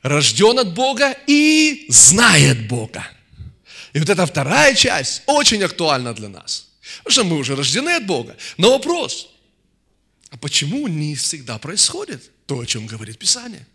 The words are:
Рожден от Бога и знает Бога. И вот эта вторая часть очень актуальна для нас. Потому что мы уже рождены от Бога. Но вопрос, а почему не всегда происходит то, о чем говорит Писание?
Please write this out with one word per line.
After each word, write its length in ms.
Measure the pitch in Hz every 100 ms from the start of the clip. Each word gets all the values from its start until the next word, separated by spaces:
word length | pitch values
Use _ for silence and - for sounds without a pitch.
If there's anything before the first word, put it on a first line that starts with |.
Рожден 560 | 131 147 143 110 208 247
от 160 | 226
Бога 400 | 175 262 254 277 254 -
и 600 | 294 302 311 311 302 -
знает 800 | - - 180 233 165 139 120 107
Бога. 380 | 120 107 - - - _ - - _ _ - -
И 60 | 143
вот 100 | 156
эта 160 | 185
вторая 500 | 175 - 139 240 294
часть 480 | 269 254 - 131 - -
очень 360 | 294 285 214
актуальна 520 | 185 - 165 135 123
для 140 | 107 107
нас. 400 | 95 - - - _ - -
Потому 80 | -
что 120 | -
мы 120 | 196 156
уже 200 | 131 135
рождены 340 | 131 170 302
от 160 | 349 202
Бога. 300 | 156 117 - - -
Но 140 | 190
вопрос, 580 | 269 277 339 - - - _ _ _ _ _ _ _ _ _ _
а 80 | 127
почему 500 | 147 - 143 254 285
не 260 | 160 151
всегда 440 | 143 - 160 120 110
происходит 720 | 147 202 - 349 415 131 - _ -
то, 140 | 135
о 40 |
чем 220 | 117 110 107
говорит 320 | 110 104 110
Писание? 480 | - - 240 208 123